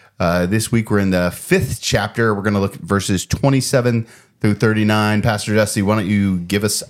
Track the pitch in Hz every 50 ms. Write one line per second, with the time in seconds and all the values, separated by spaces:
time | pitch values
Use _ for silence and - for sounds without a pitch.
0 | _ _ _ - 90 85 87 90 90 90 107 113 107 - 117 117 107 - 107 101
1 | 98 95 90 90 90 87 - - - - 180 190 143 139 - - - - - 107
2 | 101 104 - 120 117 110 104 101 95 107 104 101 98 98 - - - 85 101 98
3 | - - 98 87 - - - - - 139 135 131 123 - - 127 120 123 117 113
4 | 113 - - - - _ _ _ - 107 101 - 120 110 107 107 107 107 107 107
5 | 107 107 107 107 98 120 107 101 - 110 104 110 107 - - 107 98 101 107 110
6 | 92 92 104 101 101 98 92 87 87 90 101 101 107 101 - - -